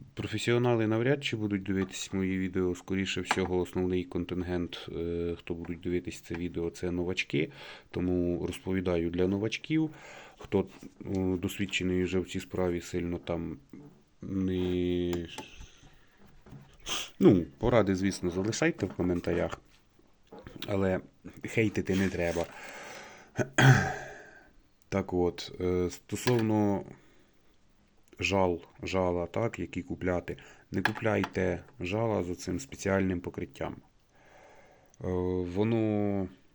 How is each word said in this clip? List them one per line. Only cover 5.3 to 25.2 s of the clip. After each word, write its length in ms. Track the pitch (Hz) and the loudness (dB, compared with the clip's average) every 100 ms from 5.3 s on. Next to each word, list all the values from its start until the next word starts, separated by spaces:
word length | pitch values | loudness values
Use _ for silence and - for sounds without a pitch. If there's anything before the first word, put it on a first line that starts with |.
| 85 | -4
хто 140 | - | -6
будуть 260 | 85 85 82 | -8 -6 -6
дивитись 400 | 90 87 87 - | -2 0 -2 -10
це 160 | - 85 | -8 -6
відео, 340 | 87 85 85 | -4 -2 -4
це 220 | - 90 | -2 -2
новачки. 600 | 87 87 92 - 139 - - - - - | 0 0 -2 -2 0 -2 -4 -16 -18 -8
Тому 540 | 87 90 90 87 85 85 | -2 2 2 2 0 -2
розповідаю 640 | - 92 95 90 85 85 | -4 -2 0 2 2 2
для 180 | 87 92 | 2 2
новачків. 640 | 98 110 - - 156 156 - - - - - | 2 0 -4 -2 0 0 -4 -18 -18 -20 -18
Хто, 300 | - 98 95 - - - - 95 | 0 0 0 -6 -20 -14 -4 0
е, 220 | 92 90 | 0 0
досвідчений 640 | 95 - 95 - 92 92 | -2 -4 -4 -2 0 2
вже 160 | 90 92 | 2 0
в 100 | 87 | -2
цій 100 | 95 | -4
справі, 420 | - 92 90 87 | -6 0 0 0
сильно 360 | - 90 87 87 | -2 -4 -2 -4
там 400 | - 85 82 73 - - 147 - _ _ | -4 -4 -4 -8 -14 -20 -20 -20 _ _
не... 1080 | 95 95 92 92 90 90 90 87 87 87 85 - - - - - - - - - - - - - - - - - - - | -6 -2 0 2 2 2 2 2 0 -2 -4 -10 -14 -16 -20 -20 -20 -20 -20 -20 -20 -20 -20 -20 -20 -14 -6 -6 -6 6
Ну, 260 | 190 92 78 - | 8 8 6 -2
поради, 380 | 117 120 95 92 | 4 4 4 2
звісно, 340 | 98 - 87 | 0 0 -2
залишайте 560 | 90 104 113 160 170 95 | 0 0 2 0 2 -2
в 80 | |
коментарях. 640 | - 90 87 - 85 82 - - - _ _ _ _ _ - - - - | 0 0 0 0 0 0 -4 -14 -20 _ _ _ _ _ -18 -16 -12 -4
Але 320 | 101 95 92 - _ - - - | 0 2 0 -4 _ -20 -12 -4
хейтити 480 | - 107 - 92 95 | 0 2 0 0 2
не 140 | 95 | 2
треба. 360 | 90 85 85 82 - - - - - - - - - | 0 0 0 -4 -8 -16 -14 -14 -16 -16 -20 -8 -4
<clears throat> 280 | - - 131 101 - - - - - - - - - _ - | -2 8 10 10 6 -4 -10 -16 -20 -20 -20 -20 -20 _ -4
Так 240 | 98 92 | -2 0
от, 380 | 90 | 2